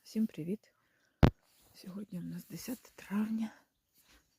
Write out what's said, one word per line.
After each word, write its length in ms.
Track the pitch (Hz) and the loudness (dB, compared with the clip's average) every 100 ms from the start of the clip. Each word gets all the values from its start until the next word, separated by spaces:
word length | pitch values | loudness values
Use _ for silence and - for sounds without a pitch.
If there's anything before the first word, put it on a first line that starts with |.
| - | -4
Всім 120 | 220 220 | 0 0
привіт! 460 | - 160 214 _ _ _ _ _ _ - - _ _ - | 0 -4 -6 _ _ _ _ _ _ 6 6 _ _ -20
Сьогодні 460 | - 196 185 214 180 | -18 -12 -10 -8 -8
у 20 | |
нас 240 | 170 175 - | -6 -8 -10
десяте 440 | 165 - 262 - | -12 -8 -8 -10
травня. 580 | - - 202 214 220 220 - _ _ _ _ _ - _ | -20 -2 0 2 0 -2 -6 _ _ _ _ _ -20 _